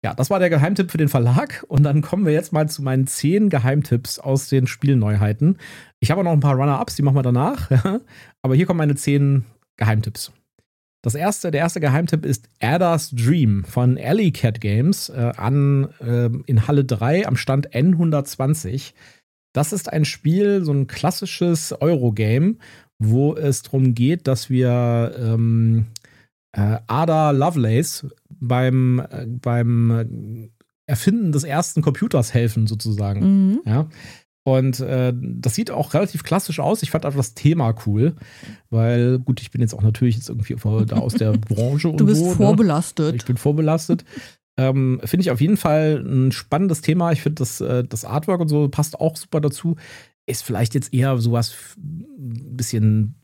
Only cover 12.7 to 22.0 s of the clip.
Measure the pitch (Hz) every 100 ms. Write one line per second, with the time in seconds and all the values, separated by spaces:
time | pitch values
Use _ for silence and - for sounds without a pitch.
12.7 | 165 180 165 - 123 117 170 117 98 92
13.7 | - 123 131 123 202 196 - 117 113 104
14.7 | 104 151 202 - 135 120 - 104 143 143
15.7 | 139 135 - 123 120 120 123 - 117 -
16.7 | 143 131 107 117 170 214 127 - 135 143
17.7 | 120 165 170 170 147 139 - 135 156 92
18.7 | 131 - _ - _ _ _ _ - 147
19.7 | 208 - 156 147 - 147 175 202 202 160
20.7 | 143 131 - 160 - 196 - 175 160 -
21.7 | - 147 160